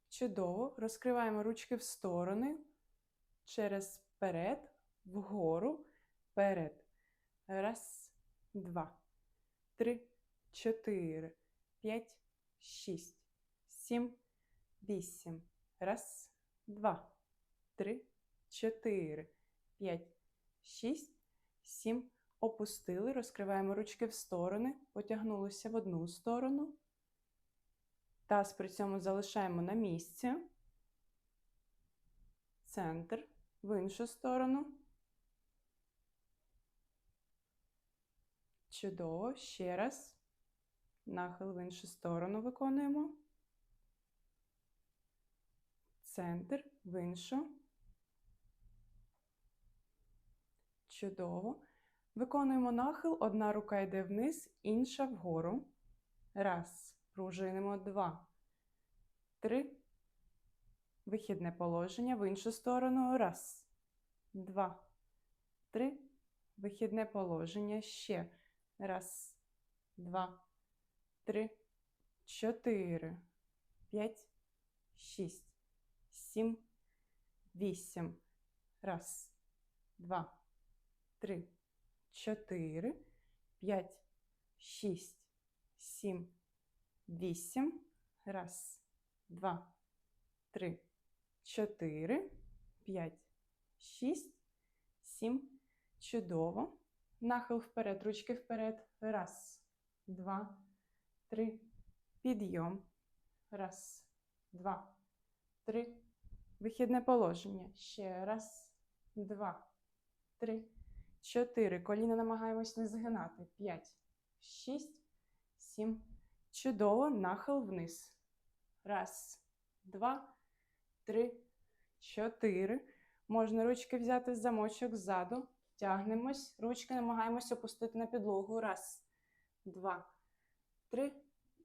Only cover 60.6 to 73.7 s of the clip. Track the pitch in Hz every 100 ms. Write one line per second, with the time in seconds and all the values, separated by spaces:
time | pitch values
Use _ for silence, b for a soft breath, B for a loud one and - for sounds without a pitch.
60.6 | _ - _ _ - 214 214 180 175 175
61.6 | 175 170 180 185 247 247 196 190 226 226
62.6 | 247 247 254 254 254 254 190 170 - -
63.6 | - _ _ _ _ _ _ 196 185 190
64.6 | 185 - - _ _ _ _ _ _ _
65.6 | _ 220 262 277 - _ _ _ _ -
66.6 | 196 202 220 220 220 208 180 165 165 196
67.6 | 208 214 214 - - 180 175 B B B
68.6 | _ - 196 185 175 - - - _ _
69.6 | _ _ _ - 175 180 185 180 - _
70.6 | _ _ _ _ _ _ - 214 220 -
71.6 | _ _ _ _ _ _ - - 220 226
72.6 | 240 208 175 165 160 175 - _ _ _
73.6 | _